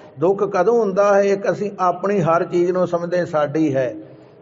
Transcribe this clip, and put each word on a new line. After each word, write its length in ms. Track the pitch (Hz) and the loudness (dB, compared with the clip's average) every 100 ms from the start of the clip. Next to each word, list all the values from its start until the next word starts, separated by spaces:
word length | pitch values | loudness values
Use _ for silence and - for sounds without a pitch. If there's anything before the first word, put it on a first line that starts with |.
| - 131 | -16 -2
ਦੁੱਖ 240 | 170 196 | 0 0
ਕਦੋਂ 360 | 208 196 180 240 | 0 0 2 2
ਹੁੰਦਾ 340 | 208 190 202 | 2 2 4
ਹੈ? 80 | 196 | 4
ਇੱਕ 300 | 202 196 214 | 2 0 -2
ਅਸੀਂ 180 | 165 202 202 | -4 -6 -2
ਆਪਣੀ 400 | 180 180 196 202 | -2 0 -2 0
ਹਰ 240 | 160 170 | 2 0
ਚੀਜ਼ 260 | 175 175 175 | 0 0 0
ਨੂੰ 160 | 180 175 | 0 0
ਸਮਝਦੇ 380 | 175 175 180 | -2 -2 -4
ਸਾਡੀ 520 | 165 151 143 156 156 131 | -2 -2 0 0 0 0
ਹੈ, 180 | 123 - - - - - | -2 -6 -16 -20 -20 -12